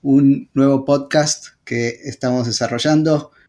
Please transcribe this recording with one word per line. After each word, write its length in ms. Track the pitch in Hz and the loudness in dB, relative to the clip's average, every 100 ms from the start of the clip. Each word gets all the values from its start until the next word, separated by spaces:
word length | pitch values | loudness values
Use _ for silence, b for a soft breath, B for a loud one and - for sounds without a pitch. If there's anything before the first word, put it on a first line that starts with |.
un 480 | 139 135 139 143 - | 4 4 4 2 -2
nuevo 320 | 135 139 135 135 | 0 2 2 0
podcast 640 | 143 139 156 151 - - _ - | -2 0 -2 -2 -6 -12 _ -8
que 240 | 120 117 117 147 | -4 -4 -6 -14
estamos 420 | - 127 127 117 | -8 -4 -2 -2
desarrollando 840 | 110 120 123 151 156 156 151 - b | -4 -4 -2 0 0 2 -2 -4 b